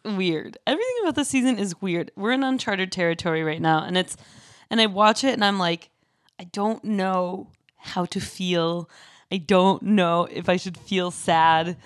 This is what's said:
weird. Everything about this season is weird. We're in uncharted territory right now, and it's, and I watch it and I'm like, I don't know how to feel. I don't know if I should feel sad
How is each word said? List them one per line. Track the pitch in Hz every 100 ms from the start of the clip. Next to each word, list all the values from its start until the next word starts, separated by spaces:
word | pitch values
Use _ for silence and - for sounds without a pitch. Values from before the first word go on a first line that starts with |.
| -
weird. | 196 185 156 - - -
Everything | 302 508 494
about | 370 285
this | 277
season | 269 247 220
is | 202 -
weird. | 190 170 - -
We're | 208
in | 262
uncharted | 269 262 - 196 190
territory | 185 170 165 175 160
right | 160 160
now, | 160 156
and | 160 180
it's, | 185 - - - - - -
and | 220
I | 220
watch | 190 214 226
it | 269
and | 226
I'm | 208 196
like, | 175 170 - _ _ _ _ -
I |
don't | 180 208 208 226
know | 208 202 190 185 180 190 - _ _ _
how | - - 175
to | 196
feel. | - - 180 175 165 170 170 - - - -
I | 190
don't | 147 190 190 185
know | 190 208 175 170 175
if | - 175
I | 180
should | 190 170
feel | - 190 180
sad | - - 165 160 160 170 175